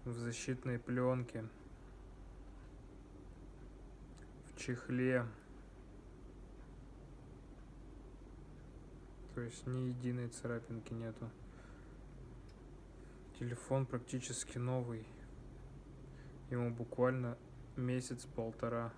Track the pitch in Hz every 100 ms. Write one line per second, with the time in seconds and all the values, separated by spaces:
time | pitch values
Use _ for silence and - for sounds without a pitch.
0 | 123 117 120 117 - 127 131 120 - 123
1 | 127 127 123 117 113 - - - - -
2 | - - - - - - - - - -
3 | - - - - - - - - - -
4 | - - - - - - - 123 - 127
5 | 127 127 117 110 - - - - - -
6 | - - - - - - - - - -
7 | - - - - - - - - - -
8 | - - - - - - - - - -
9 | - - - - 120 - - 127 127 123
10 | 123 123 120 120 - 117 113 113 107 113
11 | 113 110 117 - - - - - - -
12 | - - - - - - - - - -
13 | - - - - 120 120 - 135 131 123
14 | 123 127 123 123 - 123 123 127 120 113
15 | 107 - - - - - - - - -
16 | - - - - - 123 120 117 120 -
17 | 123 131 123 120 - - - - 123 127
18 | 127 120 - - 113 110 120 117 117